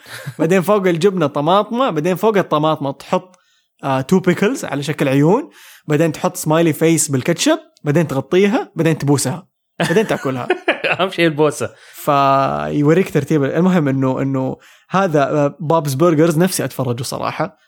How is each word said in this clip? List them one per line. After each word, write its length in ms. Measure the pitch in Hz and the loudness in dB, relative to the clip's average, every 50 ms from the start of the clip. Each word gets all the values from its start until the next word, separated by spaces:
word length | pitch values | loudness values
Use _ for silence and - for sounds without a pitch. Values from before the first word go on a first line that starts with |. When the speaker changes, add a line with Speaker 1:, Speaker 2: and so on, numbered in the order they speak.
| - - - - | -12 -18 -18 -16
Speaker 1:
<laughs> 220 | - 143 - - | -14 -14 -6 -4
Speaker 2:
بعدين 220 | 160 160 185 190 | 0 2 2 2
فوق 260 | 160 196 208 208 185 185 | 2 2 0 2 2 0
الجبنة 400 | 175 160 160 202 190 185 156 139 | 2 2 2 0 2 2 0 -2
طماطمة، 640 | - 147 147 160 185 202 214 208 226 240 269 247 | 0 -2 0 2 2 2 2 0 -2 -2 -2 0
بعدين 260 | 175 151 151 180 185 | 0 -2 -2 -2 -2
فوق 220 | 165 - 226 214 196 | 0 0 2 2 2
الطماطمة 540 | - - 156 151 151 156 156 151 151 135 | 0 0 0 0 0 0 0 -2 -4 -6
تحط، 440 | 135 - - - 190 180 180 - _ _ _ _ _ _ _ _ _ _ - | -8 -8 -6 -4 -4 -4 -4 -8 _ _ _ _ _ _ _ _ _ _ -4
آه، 180 | 143 135 131 | -2 -2 -2
تو 180 | 135 - 185 190 | 0 2 0 2
pickles 460 | 180 185 170 - 196 214 269 - - | 2 2 0 2 0 -2 -2 -4 -6
على 180 | - 143 143 139 | -6 -6 -6 -6
شكل 240 | 156 147 - 156 135 | -6 -4 -2 0 2
عيون، 420 | 131 143 147 160 202 262 339 - - - - - - - _ - | 2 4 4 4 4 2 0 -4 -14 -20 -20 -20 -20 -14 _ -2
بعدين 240 | 151 147 165 165 | 0 2 2 0
تحط 240 | 147 - - 180 - | 0 -2 -4 -4 -4
smiley 380 | - - 156 156 165 170 165 143 | -4 -2 0 2 2 2 2 2
فيس 380 | - 160 165 165 147 - - | 2 2 2 2 2 0 -2
بالكاتشب، 480 | 139 131 123 - 170 - - 285 320 330 - _ _ _ - | -2 -2 0 -2 -2 0 0 0 0 0 -4 _ _ _ -4
بعدين 240 | 147 139 170 165 147 | 0 0 0 0 0
تغطيها، 640 | 143 135 131 - 180 180 202 202 208 285 370 - _ | -2 -4 -4 0 2 2 2 2 2 0 -4 -4 _
بعدين 220 | - 160 165 160 - | -2 0 0 0 0
تبوسها، 500 | 143 139 147 131 - 127 92 90 - _ _ _ _ _ _ - | 2 2 2 2 0 -2 -6 -8 -12 _ _ _ _ _ _ -4
بعدين 280 | 165 156 170 214 220 - | -2 0 2 0 0 0
تاكلها. 400 | 143 139 - 139 131 127 123 - 359 359 - - | -2 -4 -4 -4 -6 -4 -4 -4 -6 -4 -2 -4
Speaker 1:
<laughs> 300 | 285 - - - 165 - | -4 -4 -4 -4 -2 -2
أهم 80 | 180 196 | -2 -4
شيء 160 | 185 - 170 | 0 0 0
البوسة. 480 | 165 151 139 156 147 - - 117 101 - - - - - | 0 2 2 0 0 0 -2 -6 -8 -10 -14 -20 -20 -20
Speaker 2:
فيوريك 1160 | - - 151 143 143 139 135 139 135 135 139 147 147 151 151 156 147 147 147 165 185 196 - | -6 -2 0 2 2 4 4 2 2 2 0 -2 -4 -4 -4 -2 0 2 4 4 2 2 0
ترتيب. 340 | - 151 131 - 160 151 139 | -2 -2 0 0 0 0 0
المهم 440 | 131 - 160 180 185 180 180 147 135 | 0 0 0 2 2 2 2 2 0
إنه، 340 | 131 135 135 131 131 131 | 0 0 0 0 0 -2
إنه 340 | 135 135 135 131 131 131 - - - - _ _ _ _ | -2 -2 -2 -2 -4 -4 -6 -10 -14 -20 _ _ _ _
هذا، 340 | - 185 196 185 151 147 139 | -2 0 0 2 2 2 2
آه، 340 | 127 143 151 143 143 190 - | 2 2 0 0 0 -2 -4
بابز 340 | 175 143 165 165 147 147 131 | -2 0 0 2 0 0 0
Burgers 440 | 131 170 175 165 143 160 175 160 156 | 2 2 4 4 4 4 2 2 2
نفسي 260 | 180 185 - - 123 | 0 0 0 -4 -6
أتفرجه 400 | 131 - - 131 123 120 120 123 | -6 -6 -6 -4 -4 -4 -4 -6
صراحة. 540 | - 131 127 120 113 - - 156 - - _ _ | -8 -8 -6 -6 -6 -4 -4 -6 -6 -8 _ _